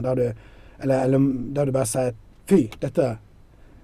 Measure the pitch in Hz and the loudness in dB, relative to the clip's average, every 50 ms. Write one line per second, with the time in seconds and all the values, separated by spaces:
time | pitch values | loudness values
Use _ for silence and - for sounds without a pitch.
0 | 117 127 127 127 123 117 113 - - - - - - - - - - 135 131 131 | -2 -2 0 0 0 -2 -2 -8 -14 -20 -20 -20 -20 -20 -16 -6 -2 0 0 2
1 | 131 131 135 135 139 139 131 123 120 - 139 143 143 135 127 131 131 - - 131 | 2 2 4 4 4 2 2 -2 -6 -4 -2 -2 -2 0 0 -2 -2 -2 -2 -2
2 | 127 127 117 - - - - - - - 196 180 123 110 - - - 135 - 175 | -2 -2 -4 -8 -14 -20 -20 -20 0 2 4 4 4 0 -4 -8 -8 -4 0 0
3 | 143 123 113 110 - - - - - - - - - - - - | 0 0 -2 -6 -12 -20 -20 -20 -20 -20 -20 -20 -20 -20 -20 -20